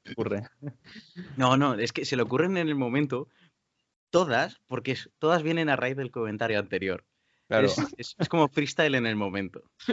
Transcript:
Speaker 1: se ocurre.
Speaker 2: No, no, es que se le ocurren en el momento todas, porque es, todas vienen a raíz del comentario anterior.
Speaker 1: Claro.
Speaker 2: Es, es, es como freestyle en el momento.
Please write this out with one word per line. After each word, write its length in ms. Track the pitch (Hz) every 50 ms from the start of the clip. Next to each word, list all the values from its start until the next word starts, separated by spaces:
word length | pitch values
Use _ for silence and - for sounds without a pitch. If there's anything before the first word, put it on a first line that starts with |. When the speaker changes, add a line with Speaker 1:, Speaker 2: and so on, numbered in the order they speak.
| -
Speaker 1:
se 80 | -
ocurre. 300 | - - 110 110 101 101 113 - _ _ 143 147 - _ _ - - - - - - 175 185 - 139
Speaker 2:
No, 200 | 131 131 127 131
no, 180 | 135 143 139 120
es 180 | 101 117 120
que 120 | - 160 127
se 120 | - 139
le 60 | 123
ocurren 340 | 113 110 120 131 165 185 196
en 120 | 180 170 156
el 60 | 151
momento 540 | 139 131 120 120 143 151 135 139 127 147 - _ _ _ _ _ _ _ _ _ _ _ _ _ _ _ _
todas, 500 | - 170 185 151 117 120 156 190 - _ _
porque 260 | - 131 120 113 131
es, 180 | 127 - - - _ -
todas 240 | 156 156 175 170
vienen 260 | 151 160 165 165 160 151
a 60 | 135
raíz 200 | - 127 127 135
del 140 | 135 135 120
comentario 480 | - 127 113 110 104 104 117 110 107 104
anterior. 460 | 101 - - 92 98 95 90 - - _ _ _ _ _ _ _ _ -
Speaker 1:
Claro. 180 | - 110 135
Speaker 2:
Es, 120 | 135 - - - - -
es, 180 | - 117 - - -
es 100 | 156 -
como 200 | - 170 151 139
freestyle 460 | - 160 147 135 - - 160 151 135
en 120 | 127 117
el 100 | 113 110
momento. 460 | 104 104 98 90 98 98 90 - - - _ _ - - -